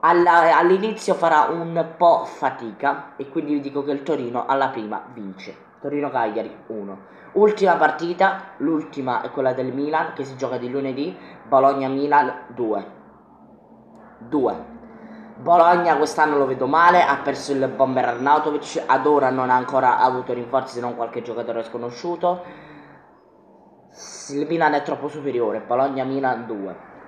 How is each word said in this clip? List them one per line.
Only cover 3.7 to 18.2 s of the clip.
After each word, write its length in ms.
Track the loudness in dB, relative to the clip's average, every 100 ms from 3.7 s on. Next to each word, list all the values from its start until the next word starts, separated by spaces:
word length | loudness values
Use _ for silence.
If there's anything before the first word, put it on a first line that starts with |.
| -6
che 100 | -4
il 100 | -6
Torino 440 | -4 -4 -4 -6 -2
alla 220 | 0 0
prima 360 | -4 -8 -10 -12
vince. 420 | -14 -14 -14 -16 -18 -20 _
Torino-Cagliari 840 | -8 -4 -4 -2 -2 -4 -8 -12 -14
uno. 460 | -12 -12 -14 -18 -20 -6
Ultima 420 | 2 2 4 2
partita, 800 | 4 2 0 -6 2 0 0 -10 -6
l'ultima 640 | -2 -2 -4 -8 -4 -4
è 80 | -4
quella 220 | -2 -2
del 200 | 0 -4
Milan 420 | -4 -2 -2 -4
che 100 | -6
si 120 | -10 -6
gioca 200 | -6 -6
di 140 | -6
lunedì, 440 | -6 -6 -6 -8 -8 -18 -20 0
Bologna-Milan 1000 | 4 4 2 -2 -2 2 2 2 -4 -14
due. 380 | -6 -4 -4 -6 -18 -20 -20 _ -20 -20 -20 _ -20 -20 -20 -20 -20
Due. 560 | -6 -2 -2 -4 -12 -20 -20 -20 -20 -20 -20 -10
Bologna 600 | 2 6 8 6 4 2
quest'anno 400 | 2 2 2 4
lo 80 | 2
vedo 200 | 0 0
male, 360 | 6 6 6
ha 160 | 4 2
perso 340 | -2 -4 -4
il 160 | -2 -2
bomber 380 | 2 2 2 0
Arnautovic, 760 | 0